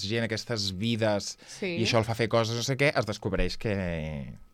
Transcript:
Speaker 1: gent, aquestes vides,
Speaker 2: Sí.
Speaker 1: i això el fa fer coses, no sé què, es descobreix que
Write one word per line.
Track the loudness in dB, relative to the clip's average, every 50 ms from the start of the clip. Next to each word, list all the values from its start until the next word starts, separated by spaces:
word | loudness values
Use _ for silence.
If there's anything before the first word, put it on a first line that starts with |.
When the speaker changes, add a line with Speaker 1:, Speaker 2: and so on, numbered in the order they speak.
| -2 -2
Speaker 1:
gent, | -2 -2 -2
aquestes | -2 -2 -4 -4 -4 -4 -4 -2 -4 -4 -2
vides, | 0 0 2 2 2 2 2 2 0 -4 -8 -12 -14 -18
Speaker 2:
Sí. | -12 -8 -6 -4 -2 0
Speaker 1:
i | 2
això | 4 4 4
el | 4
fa | 2 2
fer | 0 0 2
coses, | 4 2 2 2 0
no | -2 -2
sé | 0 0 2
què, | 2 4 4
es | 2 0 0
descobreix | -2 -4 -2 0 2 2 2 2 0 -2
que | -2 -2 0 0 0 -2 -2 -2 -2 -4 -4 -6 -6 -8 -12 -14 -18 -20